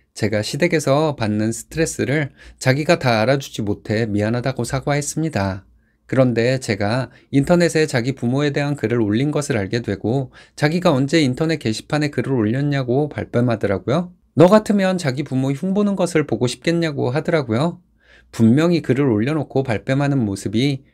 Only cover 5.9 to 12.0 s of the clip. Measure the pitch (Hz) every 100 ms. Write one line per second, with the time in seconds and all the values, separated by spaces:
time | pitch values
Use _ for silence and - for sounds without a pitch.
5.9 | _ - 120 127 117 117 131 - 101 101
6.9 | 123 117 - _ 139 139 175 165 160 156
7.9 | 127 120 135 120 135 147 147 143 143 107
8.9 | 120 104 110 147 147 143 117 95 120 117
9.9 | 98 104 135 127 - - - 151 175 180
10.9 | 135 139 165 139 127 160 156 113 107 -
11.9 | 151